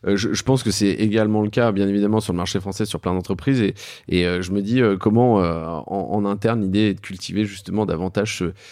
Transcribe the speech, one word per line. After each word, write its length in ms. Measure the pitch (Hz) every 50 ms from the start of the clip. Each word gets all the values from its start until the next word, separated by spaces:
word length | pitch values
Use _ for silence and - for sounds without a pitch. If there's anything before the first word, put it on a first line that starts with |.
| -
euh, 100 | 98 101
je, 160 | 98 104 92
je 100 | 98 -
pense 200 | - 131 135 131
que 80 | - 113
c'est 180 | 92 - 104 98
également 500 | 92 - 107 107 104 110 107 107 107 107
le 80 | 104 104
cas, 220 | 107 123 120 113
bien 140 | 101 98 101
évidemment, 340 | 98 101 101 101 104 107 110
sur 120 | 107 -
le 60 | 87 87
marché 200 | 87 - - 101
français, 280 | 90 98 95 - 110
sur 140 | 101 - 80
plein 120 | - 92
d'entreprises. 480 | 90 92 90 - 98 85 - 139 135 127
Et, 140 | 107 95 - - - - - - _ -
et, 160 | 90 90 87
euh, 160 | 87 90 90
je 100 | 92 87
me 100 | 98 101
dis, 180 | 98 104 120 131
euh, 160 | 123 107 98
comment, 460 | 92 - 110 107 117 123 123 113 98
euh, 240 | 90 85 82 82 80
en, 420 | 80 85 78 - - 92 98 87 -
en 120 | 98 104 101
interne, 380 | 101 101 104 104 113 117 117
l'idée 260 | 101 95 92 104 107 104
est 60 | 95
de 60 | 98
cultiver 440 | - - 95 90 - - 90 101 107
justement 400 | 101 98 - - - 90 107 107
davantage 540 | 92 85 80 90 95 95 104 101 107 - -
ce, 140 | 92 82 92 - - -